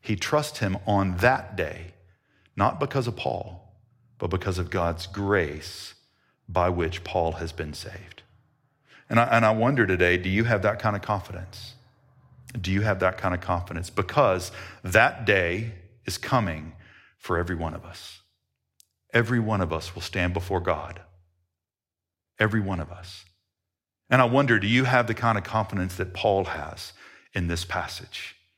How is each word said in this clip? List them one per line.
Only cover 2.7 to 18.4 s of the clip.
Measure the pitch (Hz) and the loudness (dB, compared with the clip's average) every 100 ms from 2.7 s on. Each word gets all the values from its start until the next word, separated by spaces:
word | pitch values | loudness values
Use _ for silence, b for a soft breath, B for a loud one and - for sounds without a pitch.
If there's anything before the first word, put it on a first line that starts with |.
| - | 2
because | 143 139 117 | -2 -2 -2
of | 107 | -4
Paul, | 67 76 - 87 - _ _ _ _ _ | -4 -4 -8 -14 -20 _ _ _ _ _
but | 92 | -4
because | 90 98 90 | -2 -2 -4
of | 82 | -2
God's | 95 85 85 - | -2 -2 -2 -8
grace | - 101 101 78 76 - - - - _ _ _ _ - | -4 2 2 2 -4 -12 -14 -16 -20 _ _ _ _ -4
by | 90 90 | 0 2
which | 87 80 87 | 2 -2 -4
Paul | - 92 82 | -6 -2 -2
has | 80 82 | -4 -8
been | - 76 | -8 -10
saved. | 73 - - - - _ _ _ _ _ _ b b b | -10 -14 -16 -18 -20 _ _ _ _ _ _ b b b
And | 117 | 2
I, | |
and | 123 117 113 | 6 6 6
I | |
wonder | 110 117 139 98 | 4 4 4 4
today, | 92 87 90 | 6 4 4
do | 92 | 2
you | 95 | 2
have | 117 107 | 2 4
that | 104 98 | 2 0
kind | 113 | -2
of | 104 | -2
confidence? | - 104 - 90 87 - - - _ _ _ _ _ - - 113 | -2 -4 -4 -12 -12 -16 -18 -20 _ _ _ _ _ -20 -12 -6
Do | 92 | 0
you | 95 | 2
have | 107 95 | 2 2
that | 92 92 | 2 2
kind | 95 | -2
of | 90 | -2
confidence? | - 87 87 82 90 | -2 -2 -2 -8 -4
Because | - 101 - 123 92 87 B B B | -4 0 4 4 4 -2 B B B
that | 90 95 131 - | 2 6 6 2
day | 107 101 85 92 113 104 - _ | 2 4 4 -2 -6 -10 -20 _
is | - - | -10 -8
coming | - 131 98 78 78 - b b b b | 0 0 0 -6 -10 -16 b b b b
for | - 85 | -2 -2
every | 87 85 | 0 -4
one | 82 | -4
of | 80 80 | -8 -14
us. | - - - _ _ | -16 -18 -20 _ _